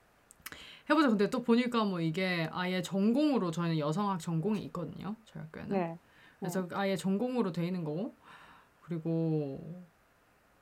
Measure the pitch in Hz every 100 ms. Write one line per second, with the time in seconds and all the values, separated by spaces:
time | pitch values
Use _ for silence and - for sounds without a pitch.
0 | _ _ _ - - - - - - 302
1 | 285 214 202 254 247 233 247 240 208 180
2 | 165 160 185 175 160 - 180 185 175 196
3 | 208 240 302 247 180 160 170 160 147 160
4 | 208 185 170 165 175 214 - 175 165 -
5 | 180 220 - 160 156 - - 196 170 165
6 | - - - - 180 190 180 185 196 190
7 | 190 196 247 254 190 170 170 185 156 156
8 | 254 - - - - - _ _ - 170
9 | 165 165 160 156 143 139 156 180 - _
10 | _ _ _ _ _ _